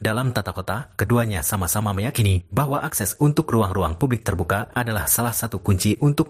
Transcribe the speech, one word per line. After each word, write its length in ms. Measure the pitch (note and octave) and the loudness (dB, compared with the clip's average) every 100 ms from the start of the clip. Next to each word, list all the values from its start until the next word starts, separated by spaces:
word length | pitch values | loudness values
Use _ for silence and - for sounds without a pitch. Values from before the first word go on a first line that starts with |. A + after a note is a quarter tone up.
dalam 320 | A2 A2 B2+ A2+ | -2 0 0 -2
tata 160 | G2 | -4
kota, 400 | F2+ F#2+ G#2 - - | -6 -6 -6 -6 -4
keduanya 400 | G2+ A#2+ A#2 F#2 | 2 2 2 -2
sama-sama 560 | D2+ G#2 F2+ G#2+ G#2+ G2 | -2 -2 0 0 0 -2
meyakini 480 | A2+ - G#2 F2+ - | -2 2 2 2 0
bahwa 320 | G#2 C#3 C#3+ | -2 0 -2
akses 320 | D#3 - - - | -4 -4 -4 2
untuk 240 | D3 D3 D#3 | 2 2 2
ruang-ruang 480 | A#2 G2 F#2+ E2 E2 | 2 2 0 -2 0
publik 240 | C#3 A#2+ | 0 0
terbuka 480 | - F2+ E2+ G2 - B2 | -2 -2 0 -2 -2 -4
adalah 320 | A#2 G#2+ E2+ | -2 -4 -2
salah 240 | - A#2+ | -2 -2
satu 320 | A2 A2+ F#2+ | -2 -6 -4
kunci 320 | - F#2+ G#2 G#2 | 0 2 2 2
untuk 240 | D3 D3 D#3 | 2 2 0